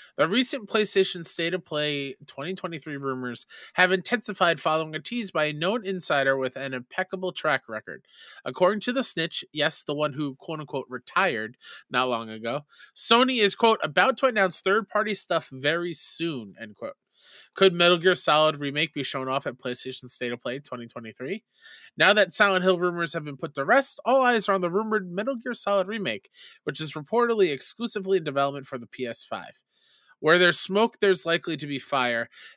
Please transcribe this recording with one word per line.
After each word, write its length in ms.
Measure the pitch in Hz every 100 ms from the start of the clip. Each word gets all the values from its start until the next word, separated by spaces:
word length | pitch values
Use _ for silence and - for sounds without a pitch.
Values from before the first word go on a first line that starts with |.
| - -
The 100 | 156
recent 400 | 220 262 269 208
PlayStation 560 | 220 208 202 190 180
State 300 | 170 - 170
of 100 | 175
Play 500 | - 151 147 143 139 - 143
twenty 280 | - 151
twenty-three 440 | 185 175 165 156 143
rumors 480 | 139 131 127 120 - - -
have 180 | - 180
intensified 720 | 190 - 240 - 196 175 160
following 340 | 170 156 160
a 60 | 156
tease 300 | 151 240 208
by 160 | 170 151
a 60 |
known 300 | 151 165 233
insider 520 | 190 190 - 147 135 135
with 200 | 131 131
an 180 | 135
impeccable 580 | 131 123 - 185 180 185
track 340 | - 156 135 -
record. 380 | 110 - 73 _ - - -
According 360 | - 131 180 208
to 120 | 214
the 100 | 247
snitch," 440 | 247 - 165 - -
yes, 320 | 151 147 -
the 120 | -
one 180 | 147 151
who, 220 | 135 147
quote-unquote, 520 | 131 - 156 147 139 127
retired 680 | 127 - - 190 117 110 123 - - _
not 180 | 127 127
long 180 | 120 113
ago, 380 | 110 113 135 147 - -
"Sony 460 | - - 233 254 254
is, 140 | 202
quote, 240 | - 233 220
about 360 | 156 151 208 240
to 80 | 262
announce 340 | 220 190 165
third-party 540 | - 202 208 214 214
stuff 340 | 196 - 170 -
very 440 | 135 139 165 175
soon," 600 | 170 - - 165 143 104 -
end 160 | 110 104
quote. 200 | 113 - _ _ - - -
Could 180 | - 190
Metal 240 | 175 175 175
Gear 180 | 170
Solid 420 | 175 - 151 156 151
Remake 360 | 143 143 160
be 100 | -
shown 260 | 135 139 131
off 180 | 135 147
at 100 | 127
PlayStation 500 | 127 123 131 127 127
State 240 | - 123
of 80 | 120
Play 200 | 127 131
twenty 260 | 147 123 117
twenty-three? 580 | - 113 104 127 214 _ _ - - -
Now 200 | - 165
that 180 | 208 196
Silent 300 | - 208 185
Hill 160 | 185 180
rumors 340 | 180 170 165
have 120 | 170
been 120 | 151 139
put 180 | 160
to 120 | 143 139
rest, 340 | 247 262 - -
all 160 | 262
eyes 260 | 254 240 202
are 60 |
on 60 | 196
the 80 | 180
rumored 400 | 180 220 214 180
Metal 260 | 175 220 269
Gear 160 | 254
Solid 360 | 240 - 202 180
Remake, 420 | 220 175 107 _ _ - -
which 160 | - 147
is 120 | 151
reportedly 600 | 156 147 226 240 226 185
exclusively 640 | 139 - - 226 214 190 190
in 80 |
development 420 | 156 139 139 139 135
for 120 | 131
the 80 | 117
P 200 | - 120
S 180 | 117
five. 380 | - 101 - - _ _ _ _ _ _
Where 180 | 147 175
there's 200 | 180 160
smoke, 420 | - 196 233 -
there's 260 | 202 185 165
likely 320 | 165 170 156
to 80 | 147
be 120 | 139
fire, 520 | - 139 123 117 117 - -